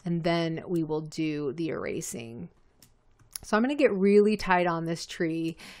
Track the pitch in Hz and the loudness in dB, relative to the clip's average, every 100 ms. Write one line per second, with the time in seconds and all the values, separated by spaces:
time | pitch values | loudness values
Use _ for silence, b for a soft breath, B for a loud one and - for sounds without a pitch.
0 | 175 170 170 170 165 160 - 170 156 156 | -4 -2 0 0 0 -4 -4 -2 -2 -4
1 | 156 160 156 147 143 156 160 - - - | -4 -4 -4 -2 -4 -4 -4 -4 -6 -6
2 | - 113 113 - 175 _ _ _ _ _ | -8 -10 -12 -12 -14 _ _ _ _ _
3 | _ _ _ - - 214 254 294 254 196 | _ _ _ -16 -2 0 2 4 4 4
4 | 202 208 208 208 185 180 175 165 165 170 | 6 6 6 4 2 2 2 0 -2 -6
5 | - - 165 165 165 - B B | -6 -4 -2 -2 -4 -6 B B